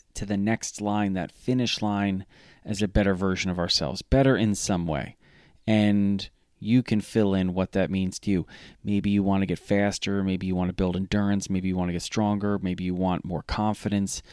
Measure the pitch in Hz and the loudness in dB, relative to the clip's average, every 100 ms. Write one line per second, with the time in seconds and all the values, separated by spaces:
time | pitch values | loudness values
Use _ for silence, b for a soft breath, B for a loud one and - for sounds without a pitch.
0 | - - 101 101 104 110 - - 104 104 | -12 -8 -4 0 0 -2 -4 -6 -2 0
1 | 101 92 - - - 127 117 - 107 101 | 0 -2 -6 -6 -2 0 0 -2 -2 0
2 | 101 95 - b b b - 101 104 107 | 0 -2 -6 b b b -8 -4 0 2
3 | 98 92 98 92 92 87 87 - 71 95 | 2 2 0 0 -2 0 0 0 -2 -6
4 | - 131 135 107 110 101 - 92 85 73 | 2 4 6 4 2 0 -2 -2 -2 -4
5 | - - b b b b - 107 104 104 | -6 -14 b b b b 0 4 4 4
6 | 101 98 - _ _ _ 104 123 - 107 | 2 -2 -6 _ _ _ 2 2 2 -2
7 | - 113 101 95 92 90 92 98 87 95 | 0 2 2 2 2 0 0 0 0 0
8 | 92 - 107 92 - B B - 104 101 | -2 -4 0 0 -2 B B -10 -4 0
9 | 101 101 98 95 95 85 - 101 101 - | 2 2 2 2 0 -4 0 2 2 -2
10 | 98 98 95 92 92 92 92 90 92 92 | -4 -2 0 -2 -2 -2 -2 0 -2 -2
11 | 92 104 101 101 - 95 92 92 90 87 | -2 0 2 0 -2 -2 -2 -2 -2 -4
12 | - 113 104 101 104 101 92 90 90 90 | -4 -2 0 0 0 -2 -2 -2 -4 0
13 | 92 90 92 85 - - 107 104 101 101 | 0 -2 -4 -6 -4 -2 -2 -2 -2 0
14 | 98 - B | 0 -6 B